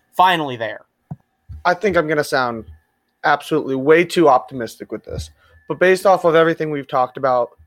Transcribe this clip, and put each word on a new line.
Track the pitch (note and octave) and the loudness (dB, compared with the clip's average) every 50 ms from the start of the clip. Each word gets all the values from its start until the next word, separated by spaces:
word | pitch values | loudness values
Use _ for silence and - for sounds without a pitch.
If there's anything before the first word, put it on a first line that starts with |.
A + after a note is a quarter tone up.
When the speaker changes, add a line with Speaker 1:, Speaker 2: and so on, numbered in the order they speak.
| _ _ _ | _ _ _
Speaker 1:
finally | - F3+ F#3 F3+ E3 D3+ C#3 B2+ | 2 2 4 2 0 -2 -6 -6
there? | A2 A2+ G#2+ G#2+ - - _ _ _ _ _ - - _ _ _ _ _ - - - - | -8 -8 -8 -10 -12 -18 _ _ _ _ _ -20 -20 _ _ _ _ _ -20 -18 -4 -2
Speaker 2:
I | F3 F3+ | -2 -2
think | G#3 - G#3 F3 E3+ | 0 -2 -2 0 0
I'm | D#3+ D3+ | 0 0
gonna | D#3 D3+ D3 | -2 -2 -2
sound | - D3+ C3+ B2+ A#2+ A#2 A2+ A2 - - - _ _ _ _ _ _ _ _ - | -2 -2 -2 -2 -2 -4 -8 -12 -16 -20 -20 _ _ _ _ _ _ _ _ -2
absolutely | D#3 D3 C#3+ - - - C#3+ - C3 C3+ | -2 -2 -2 -2 -4 -4 -4 -2 -4 -6
way | C3 C3 D3 D#3+ E3+ F3+ | -2 2 4 4 4 4
too | F3 - F#3 E3 D3 | 2 0 2 4 4
optimistic | B2+ B2+ - - - C3 A2+ A2+ - - - - | 4 4 0 -4 -10 -10 -10 -10 -12 -16 -14 -14
with | A2+ G#2+ - | -14 -14 -12
this. | - - - - - _ _ _ _ _ _ _ - | -12 -12 -12 -12 -14 _ _ _ _ _ _ _ -12
But | D#3 C3 | -4 0
based | F3+ F#3 F#3 F#3 - | 2 2 2 2 4
off | G3+ F#3 E3+ - | 2 2 4 2
of | E3+ D#3 | 2 4
everything | E3 E3 E3 E3 - D#3+ D#3 | 4 4 2 0 -2 -4 -6
we've | D3+ C#3+ C3 - | -6 -8 -8 -4
talked | - C3 B2+ B2+ - C#3 | -2 -2 -2 -2 -4 -4
about | C3+ C3+ B2+ B2 A#2+ - - _ _ | -2 0 0 0 -2 -4 -6 _ _